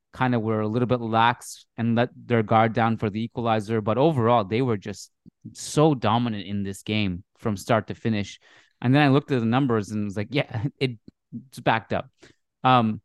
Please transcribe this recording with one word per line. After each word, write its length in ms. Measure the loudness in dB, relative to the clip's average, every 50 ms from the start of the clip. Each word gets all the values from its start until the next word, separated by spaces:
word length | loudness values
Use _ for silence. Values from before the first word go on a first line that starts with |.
| _ _ -6
kind 220 | -4 -2 0 0
of 80 | 0 0
were 180 | 0 -2 -2
a 80 | -2 -2
little 180 | -2 0 0
bit 140 | 0 0 -2
lax 680 | -2 0 2 4 4 4 2 0 -4 -16 -18 -18 -20 _ _
and 200 | -4 -2 0 2
let 120 | 2 0 0 -2
their 280 | -8 -6 0 0 0 2
guard 300 | 4 4 4 4 4 2
down 240 | 0 0 0 0
for 140 | -2 -2 -4
the 100 | -4 -4
equalizer, 600 | -6 -6 -6 -4 -2 -2 0 -2 -2 -2 -2 -2
but 180 | 0 0 2 2
overall, 460 | 2 2 2 2 2 4 4 2 2
they 180 | 0 -2 -2 0
were 140 | 0 -2
just 340 | -4 -6 -8 -12 -14 -16 -20 _ _ _ -20 -20 _ -20 -20 -16
so 400 | -14 -12 -4 2 4 4 4 4
dominant 540 | 2 0 0 0 2 0 -2 -4 -6 -6
in 160 | -6 -6 -6 -6
this 200 | -6 -8 -8 -6
game 400 | -2 -2 0 0 -2 -2 -6 -8 _ _
from 200 | _ -6 -4 -4
start 320 | -4 -2 0 0 0 0 -2
to 60 | -8
finish. 440 | -6 -4 -2 -2 -2 -4 -6 -10 -18 _ _ _ -20 _ _ _ -4
And 140 | 0 2 4
then 80 | 4 4
I 60 | 4
looked 240 | 4 2 2 0 -2
at 80 | 0
the 60 | 0
numbers 440 | 0 0 0 2 2 0 0 -2 -2
and 140 | -4 -6 -6
was 120 | -4 -6
like, 120 | -6 -8 -4
"Yeah, 360 | -4 -4 -4 -4 -4 -6 -6 -6
<laughs> 80 | -4 -4
it, 200 | -4 -4 -4 -6 _ -20 -20 _ _ _ -16 -16 -16 -16
it's 100 | -16 -6
backed 320 | -2 0 0 0 0 -2 -4
up." 180 | -4 -6 -6 _ _ -20 -20 _ _ _ _ _ _ 2
Um, 380 | 4 4 4 4 2 -2 -6